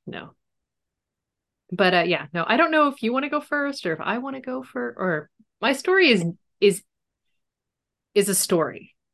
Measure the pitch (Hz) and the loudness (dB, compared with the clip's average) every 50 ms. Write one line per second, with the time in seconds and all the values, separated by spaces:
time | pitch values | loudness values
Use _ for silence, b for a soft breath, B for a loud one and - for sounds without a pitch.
0 | _ 185 - - - - - _ _ _ _ _ _ _ _ _ _ _ _ _ | _ -14 -14 -14 -14 -18 -20 _ _ _ _ _ _ _ _ _ _ _ _ _
1 | _ _ _ _ _ _ _ _ _ _ _ _ _ _ 175 202 190 180 180 175 | _ _ _ _ _ _ _ _ _ _ _ _ _ _ -2 2 2 4 4 4
2 | 170 180 165 139 151 - 170 170 165 - 226 294 330 320 311 311 294 285 277 - | 2 2 0 -2 -4 -6 -6 -4 -2 0 2 2 2 4 4 2 2 2 0 -2
3 | 226 226 247 269 285 285 294 294 294 - 294 285 285 285 277 - - 175 160 156 | -2 -2 -2 -2 -2 -2 -4 -6 -4 -4 -4 -4 -4 -4 -6 -6 -6 -6 -6 -4
4 | - - 214 247 262 269 269 262 - 254 254 262 254 - - 247 240 240 - - | -4 -6 -6 -6 -6 -10 -12 -12 -10 -10 -10 -10 -10 -10 -10 -10 -8 -8 -8 -6
5 | 214 185 160 151 156 - _ _ _ _ _ _ 302 285 269 - - 370 370 381 | -4 -4 -4 -4 -6 -10 _ _ _ _ _ _ -2 -2 -2 0 0 2 4 6
6 | 359 269 226 180 170 170 - - _ _ _ _ 208 202 185 - - _ _ _ | 6 6 6 4 2 -2 -6 -8 _ _ _ _ 4 4 4 2 -4 _ _ _
7 | _ _ _ _ _ _ _ _ _ _ _ _ _ _ _ _ _ _ _ _ | _ _ _ _ _ _ _ _ _ _ _ _ _ _ _ _ _ _ _ _
8 | _ _ - 208 190 196 185 - - - 190 165 151 127 - - - - _ _ | _ _ 0 0 0 2 0 -2 -2 0 0 0 0 -2 -6 -12 -18 -20 _ _
9 | _ _ | _ _